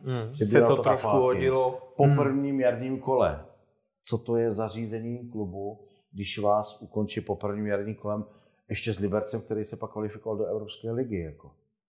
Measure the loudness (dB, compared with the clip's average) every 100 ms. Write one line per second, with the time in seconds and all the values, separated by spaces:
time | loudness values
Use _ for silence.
0 | -6 -4 -4 -2 4 6 6 6 4 2
1 | 4 4 4 4 2 4 2 -2 -6 4
2 | 6 6 4 2 0 2 2 2 -2 -4
3 | 0 2 2 0 -10 -20 _ _ _ _
4 | -4 -4 0 0 2 0 -4 -6 -6 -6
5 | -6 -8 -8 -8 -6 -6 -10 -12 -18 _
6 | _ -10 -8 0 2 2 0 -8 -8 -4
7 | -4 -4 -4 -4 -4 -4 -2 -2 -2 -6
8 | -6 -6 -6 -14 _ _ -10 -6 -4 -2
9 | 0 0 -2 -6 -4 -6 -6 -8 -10 -6
10 | -6 -6 -6 -4 -2 -4 -6 -10 -6 -4
11 | -4 -4 -6 -12 -20 _ _ _